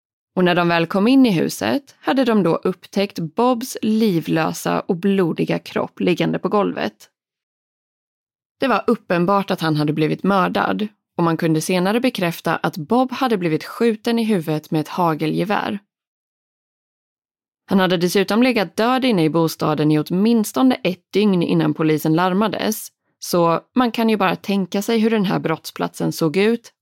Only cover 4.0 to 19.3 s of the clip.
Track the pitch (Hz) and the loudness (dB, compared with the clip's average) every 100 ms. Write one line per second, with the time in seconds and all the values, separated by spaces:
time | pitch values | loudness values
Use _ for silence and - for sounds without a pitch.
4 | 220 165 156 160 165 165 170 175 - 170 | 2 0 0 -2 -2 -4 -4 -2 -2 -2
5 | 196 196 170 - 165 - - - - - | 0 2 0 -2 -4 -4 -4 -6 -6 -2
6 | 175 175 165 - 185 208 185 139 208 - | -2 0 0 -2 -2 0 -2 -4 -8 -8
7 | - _ _ _ _ _ _ _ _ _ | -20 _ _ _ _ _ _ _ _ _
8 | _ _ _ _ _ _ 269 202 - 233 | _ _ _ _ _ _ 0 0 2 -2
9 | - 175 175 202 190 185 160 151 151 156 | 0 0 2 0 0 -2 0 0 0 0
10 | 156 160 185 196 180 202 - 190 214 - | -2 0 0 2 2 0 -2 -2 -6 -10
11 | _ - 170 160 165 160 160 185 185 233 | _ -2 0 0 0 0 0 0 0 0
12 | 254 - 175 - 170 160 - - 147 240 | 0 0 -4 -2 -4 -2 -4 -6 -2 0
13 | 254 240 262 208 175 156 - - 233 214 | 0 -2 -2 0 0 -2 -4 -2 0 0
14 | 240 233 220 202 156 156 - 156 151 - | -2 -2 0 0 0 -6 -2 -4 -2 -2
15 | 170 156 156 160 180 208 - 202 - _ | 0 0 -2 -2 -2 -2 -4 -8 -10 _
16 | _ _ _ _ _ _ _ _ _ _ | _ _ _ _ _ _ _ _ _ _
17 | _ _ _ _ _ _ - 202 185 180 | _ _ _ _ _ _ -2 0 2 2
18 | 175 202 190 208 262 240 180 - 226 254 | 2 0 2 2 2 2 -2 -2 0 0
19 | 254 190 156 | 2 2 2